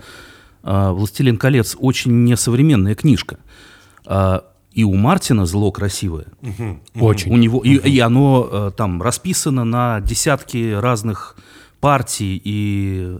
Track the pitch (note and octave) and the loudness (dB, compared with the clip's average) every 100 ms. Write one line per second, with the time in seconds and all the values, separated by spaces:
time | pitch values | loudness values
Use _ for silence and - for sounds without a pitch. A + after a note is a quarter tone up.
0 | - - - - - _ - G2 G2 F#2 | -6 -20 -20 -20 -20 _ -2 0 0 0
1 | G#2 - C3 G#2+ C3 C3+ G#2+ - C3 - | -4 0 0 2 2 2 0 -2 -2 0
2 | B2+ A#2+ A#2+ A#2 - B2 D#3 A#2+ F#2+ G#2+ | 0 2 2 2 0 2 4 2 0 0
3 | D#3 G2 - - - - - - _ _ | 2 0 -2 -16 -20 -20 -20 -20 _ _
4 | - G2 F#2+ F#2 - _ _ - G#2+ F#2+ | -4 0 2 0 -4 _ _ 0 2 2
5 | A#2+ F#3 - A2 E2+ G2+ G#2 - G2+ - | 2 2 2 0 0 0 -2 -2 -6 -4
6 | G2 D#2 - - B2 G2 A2+ D#2 - A#2 | -6 -8 -12 -16 -14 -10 -10 -10 -12 0
7 | A2+ G#2 - A#2 A#2 A#2+ A#2 C#3 C#3 C3 | 2 2 2 4 4 2 2 4 4 2
8 | A#2 B2 C#3 B2+ A#2 G2+ G2+ - G#2 F2 | 4 4 4 4 0 -4 -4 -4 -4 -2
9 | G2+ - F#3 F3+ D#3+ C3 A#2 A#2+ B2 G#2+ | -4 -4 -4 -4 -2 -2 -2 -2 -2 -2
10 | G2+ A2+ D#3+ C3+ - B2 A2+ G2+ B2 A#2 | -4 -2 -2 -2 -4 -6 -2 0 0 0
11 | A2+ G2+ - - - - - _ C#3+ C#3 | -4 -8 -10 -20 -20 -20 -20 _ 0 0
12 | - - G2+ F#2+ G#2 G#2 G#2 G2+ G2 F#2 | -2 -6 -4 -4 -6 -4 -2 -2 -4 -4
13 | F2+ | -6